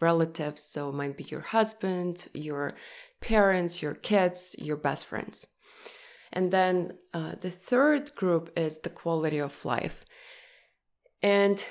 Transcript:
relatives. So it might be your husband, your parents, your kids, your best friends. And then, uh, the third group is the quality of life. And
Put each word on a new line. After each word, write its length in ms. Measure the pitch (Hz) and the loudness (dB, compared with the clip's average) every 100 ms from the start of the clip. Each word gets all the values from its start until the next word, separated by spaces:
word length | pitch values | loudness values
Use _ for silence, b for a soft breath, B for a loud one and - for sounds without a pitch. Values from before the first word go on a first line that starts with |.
relatives. 640 | 165 165 165 165 147 147 | 2 4 2 0 -6 -4
So 260 | - 151 143 | -4 -4 -4
it 60 | |
might 220 | 139 143 139 | -4 -6 -8
be 80 | |
your 160 | - 139 | -10 -10
husband, 880 | - 226 214 - 190 180 180 170 - | -2 2 2 0 -2 -2 -2 -4 -8
your 420 | - 151 143 143 B B B B B | -10 -6 -4 -4 B B B B B
parents, 600 | - 220 196 185 175 - | 2 4 6 4 0 -2
your 120 | 151 | -6
kids, 600 | - - 208 180 180 - - | -6 2 4 4 0 -6 -6
your 180 | 151 147 | -6 -2
best 300 | 147 - - | -2 -2 -6
friends. 400 | - - - - _ B B B B B B B | -8 -8 -12 -16 _ B B B B B B B
And 180 | 185 185 | -2 2
then, 480 | 185 185 180 175 - _ | 4 4 2 -2 -8 _
uh, 220 | 165 156 165 | -8 -6 -6
the 100 | 185 | -8
third 640 | 175 - 247 294 294 294 | -10 -2 4 4 2 -2
group 360 | - 185 165 165 - | -2 2 2 0 -2
is 240 | 160 160 | -2 -2
the 100 | - | -6
quality 480 | - 170 165 156 151 | -8 -4 0 0 -2
of 260 | 143 - | -4 -6
life. 400 | - 120 - - - b b b b b b b _ _ _ _ | -4 -2 -4 -8 -18 b b b b b b b _ _ _ _
And 420 | 202 202 202 196 - | 4 6 6 2 -2